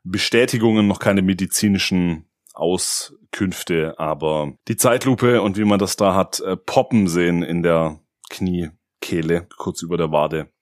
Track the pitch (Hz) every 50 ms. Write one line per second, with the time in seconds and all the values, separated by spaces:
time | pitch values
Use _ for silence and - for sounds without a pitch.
0 | - 92 92 101 - - - 117 127 123 - 113 110 113 110 110 104 101 92 -
1 | - 107 98 98 95 95 95 87 95 87 - - 107 104 98 92 - - 95 90
2 | 90 87 82 78 - _ _ _ _ _ - - 78 87 92 90 - - - -
3 | - - - _ _ - - - 104 92 - - - - 87 80 78 78 - -
4 | 78 78 76 71 78 78 78 78 76 71 65 _ - - 110 - - 123 120 -
5 | - 135 127 - 127 123 123 110 98 101 92 104 107 104 101 98 101 95 - -
6 | 104 95 92 95 90 - - - - 95 92 - - - - 131 127 - 123 110
7 | 98 87 80 87 87 87 87 87 85 78 87 87 82 85 82 82 80 78 78 78
8 | _ _ _ _ - - - - 98 90 90 87 85 78 - _ _ _ _ -
9 | - - 87 85 80 80 85 87 - - - - - 92 80 - 85 85 87 85
10 | 82 78 78 76 76 78 80 78 76 - _ _